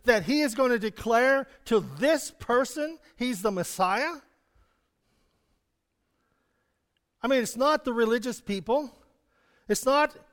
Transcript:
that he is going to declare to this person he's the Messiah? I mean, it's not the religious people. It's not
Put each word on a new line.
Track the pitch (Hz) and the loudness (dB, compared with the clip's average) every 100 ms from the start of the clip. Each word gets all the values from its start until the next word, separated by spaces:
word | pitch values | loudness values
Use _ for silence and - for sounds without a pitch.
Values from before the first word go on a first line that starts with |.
that | - 220 | 4 2
he | 165 294 | 2 0
is | 294 | 0
going | 220 254 | 2 2
to | 233 | 2
declare | 214 - 220 233 254 269 269 - - | -2 -6 0 2 4 2 -2 -14 0
to | 226 135 135 | 0 0 -2
this | 269 311 - | 2 2 -2
person | - - 240 262 302 302 - _ _ | -14 0 0 0 -4 -8 -10 _ _
he's | 247 208 | -6 -2
the | 208 | -4
Messiah? | 190 170 - 185 202 302 320 _ _ _ _ _ _ _ _ _ _ _ _ _ _ _ _ _ _ _ _ _ _ _ _ _ _ _ _ _ _ | -2 -6 -2 -2 0 -4 -6 _ _ _ _ _ _ _ _ _ _ _ _ _ _ _ _ _ _ _ _ _ _ _ _ _ _ _ _ _ _
I | 240 | 0
mean, | 262 | 0
it's | 226 226 | 0 0
not | 277 302 | 2 2
the | 277 | 0
religious | 233 226 233 247 220 | 0 2 0 -2 -8
people. | - 196 170 269 269 - _ _ _ _ _ _ - | -6 -6 -2 -2 -2 -16 _ _ _ _ _ _ -6
It's | 208 262 | -2 2
not | 285 302 - _ | 2 0 -4 _